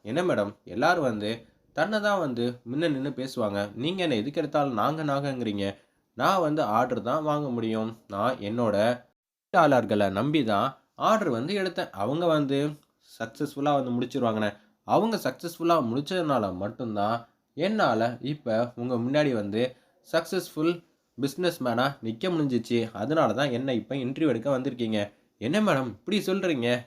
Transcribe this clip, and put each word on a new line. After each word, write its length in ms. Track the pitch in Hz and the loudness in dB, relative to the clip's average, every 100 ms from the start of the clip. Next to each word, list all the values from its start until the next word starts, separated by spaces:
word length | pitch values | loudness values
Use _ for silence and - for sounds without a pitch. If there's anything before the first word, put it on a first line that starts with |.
"என்ன 160 | 104 147 | -6 -2
மேடம், 300 | 185 113 101 - - | 0 2 0 -4 -8
எல்லாரும் 420 | 98 156 180 131 | 0 2 2 0
வந்து 220 | 107 107 113 - _ _ - | -2 -4 -4 -10 _ _ -2
தன்னை 220 | 185 214 | 0 0
தான் 200 | 208 196 | 0 0
வந்து 260 | 147 117 120 120 | 0 -2 -2 -4
முன்ன 260 | 113 139 165 | -6 -2 0
நின்னு 220 | 135 139 | 0 -4
பேசுவாங்க, 460 | 123 135 123 107 101 101 107 | -6 -6 -2 -2 0 -4 -4
நீங்க 240 | 151 190 | -4 -2
என்ன 140 | 165 113 | 0 0
எதுக்கு 240 | 123 165 | -2 -4
எடுத்தாலும் 380 | 147 151 143 107 | -2 0 0 2
நாங்க 240 | 123 156 | 0 0
நாங்கங்கிறீங்க?" 640 | 151 139 143 131 113 101 98 - _ _ _ - | -2 -2 -2 -4 -2 -2 -2 -4 _ _ _ 0
நான் 260 | 156 190 | 2 4
வந்து 200 | 151 156 113 | 2 0 2
ஆர்டர் 340 | 110 123 113 | 2 2 0
தான் 220 | 110 156 | -2 -2
வாங்க 220 | 151 147 139 | 0 -2 -2
முடியும். 400 | 120 113 110 113 113 - | -2 -2 -2 -4 -8 -8
நான் 320 | 98 120 - | -2 0 -2
என்னோட 360 | 101 120 113 98 113 123 - _ _ _ _ | -4 0 2 4 2 0 -8 _ _ _ _
தொழிலாளர்களை 520 | 185 151 127 107 104 98 | 4 6 6 4 2 2
நம்பி 320 | 98 143 156 | 2 0 2
தான் 240 | 110 101 127 - _ - | 2 2 0 -4 _ -2
ஆர்டர் 320 | 165 214 175 | 2 2 2
வந்து 220 | 117 151 | -2 -2
எடுத்தேன். 360 | 202 185 180 - | -2 -4 -4 -6
அவங்க 320 | 98 107 156 175 | -4 -2 0 2
வந்து 320 | 151 139 139 151 147 _ _ - | 2 2 0 -2 -6 _ _ -18
சக்ஸஸ்ஃபுல்லா 640 | - 117 - 147 139 147 | -10 -8 -6 -6 -2 0
வந்து 180 | 139 123 | 2 0
முடிச்சிருவாங்கண்ணே. 580 | 120 123 135 117 110 104 - _ _ - | -2 -2 0 0 0 -2 -4 _ _ 2
அவங்க 280 | 143 226 208 | 2 2 0
சக்ஸஸ்ஃபுல்லா 600 | 127 - 170 - 165 165 | -4 -6 -10 -2 2 4
முடிச்சதுனால 600 | 117 127 147 185 156 127 98 | 2 -2 -2 -2 0 2 0
மட்டும்தான் 600 | 92 104 - 120 104 104 117 - _ _ 139 | -2 -6 -6 -6 -2 0 -2 -6 _ _ -4
என்னால 440 | 185 214 151 110 117 120 | -2 2 2 2 0 -2
இப்ப 240 | 135 147 120 110 120 120 | -8 -6 -2 0 0 -4
உங்க 180 | 123 120 | -4 -2
முன்னாடி 340 | 123 147 147 | 0 2 2
வந்து 300 | 113 101 110 127 - _ _ - | 0 -2 -2 -2 -4 _ _ -2
சக்ஸஸ்ஃபுல் 640 | 165 165 185 - 156 165 170 - _ _ - | -2 0 -4 -4 -2 0 -2 -8 _ _ -6
பிசினஸ் 400 | 135 - 180 170 | -4 0 -2 0
மேனா 260 | 127 113 139 139 | 0 2 0 0
நிக்க 220 | 110 113 185 | -8 -4 -2
முடிஞ்சிச்சு. 520 | 165 143 120 - 117 110 | 0 2 0 0 0 0
அதனால 360 | 101 120 160 123 | -4 -2 2 2
தான் 200 | 113 143 | 2 0
என்னை 220 | 120 135 117 | 0 -2 -2
இப்ப 200 | - 139 | -2 -4
இன்டர்வியூ 340 | 123 139 156 | -4 0 2
எடுக்க 180 | 117 143 | 2 0
வந்திருக்கீங்க. 480 | 127 135 123 113 107 101 _ _ - | 0 -2 -2 -2 0 -2 _ _ -6
என்ன 180 | 113 202 | -2 2
மேடம் 300 | 208 135 127 | 4 2 0
இப்படி 280 | 98 - 202 | -6 -4 -2
சொல்றீங்க? 480 | 170 190 185 135 120 123 | 0 0 0 0 2 0